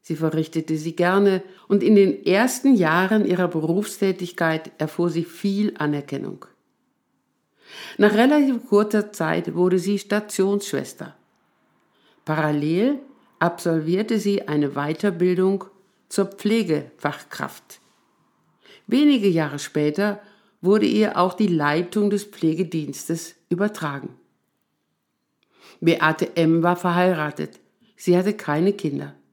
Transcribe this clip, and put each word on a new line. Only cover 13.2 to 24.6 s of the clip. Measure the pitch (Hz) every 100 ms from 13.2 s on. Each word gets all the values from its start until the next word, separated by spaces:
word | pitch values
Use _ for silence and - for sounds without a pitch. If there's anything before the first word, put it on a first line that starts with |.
| _ _
absolvierte | 170 175 175 160 156 180 214 220
sie | 202 196 -
eine | 151 143
Weiterbildung | 143 147 160 208 170 180 180 185 196 - _ _ _ _
zur | - 196
Pflegefachkraft. | - 208 226 180 147 147 _ 147 147 - - - - _ - _ _ _ _ _ _ _ _ _ - -
Wenige | 254 294 262 196
Jahre | 160 151 143
später | - 151 151 151 208 202 - _ _ _
wurde | 175 208 208
ihr | 214 214 -
auch | 180
die | - 208
Leitung | 165 147 156 175 214 208
des | 202 -
Pflegedienstes | - 160 160 175 165 147 139 - 165 - _ _
übertragen. | 175 208 214 156 139 - - _ _ _ _